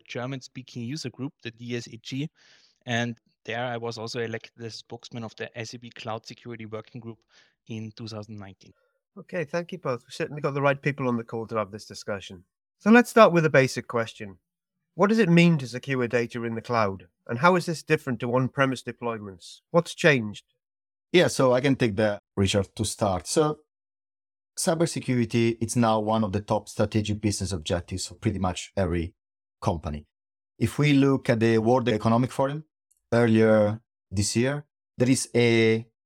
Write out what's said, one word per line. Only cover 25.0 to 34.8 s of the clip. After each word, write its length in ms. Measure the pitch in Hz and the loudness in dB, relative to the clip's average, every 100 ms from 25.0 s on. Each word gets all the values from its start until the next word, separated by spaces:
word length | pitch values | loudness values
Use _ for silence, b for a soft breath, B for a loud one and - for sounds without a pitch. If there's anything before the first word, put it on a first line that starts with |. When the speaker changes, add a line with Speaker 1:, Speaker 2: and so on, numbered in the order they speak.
| - 123 113 120 113 113 | -2 0 2 2 2 0
Speaker 3:
it's 160 | 113 123 | -2 2
now 240 | 113 110 | 2 2
one 240 | 107 113 | 0 0
of 80 | 107 | 0
the 80 | 101 | -4
top 300 | 104 107 - | -2 -4 -4
strategic 500 | - 107 110 104 104 | -4 -2 0 -2 -2
business 320 | 107 101 92 | -4 -4 -4
objectives 580 | 92 78 87 - 92 - | -6 -4 -6 -4 -10 -10
of 100 | - | -6
pretty 180 | 113 101 | -4 -2
much 320 | 92 85 - - | -4 -6 -8 -4
every 360 | 92 87 82 - _ _ _ _ | -2 -2 -4 -10 _ _ _ _
company. 440 | - 85 80 73 - _ _ _ _ - | -4 -4 -6 -10 -12 _ _ _ _ -4
If 220 | 117 - | -2 0
we 140 | 147 | 4
look 360 | 139 139 135 - | 4 4 2 0
at 120 | 117 | 2
the 160 | 113 113 | 4 4
World 320 | 110 127 120 | 4 2 2
Economic 420 | 107 113 117 127 | 0 2 2 0
Forum 320 | - 135 151 - _ _ _ _ | -2 -4 -4 -12 _ _ _ _
earlier 680 | 113 117 110 110 107 104 110 _ _ _ | 2 4 6 6 4 2 -2 _ _ _
this 280 | 95 101 113 | -4 -2 0
year, 260 | 127 143 - _ | 0 -2 -8 _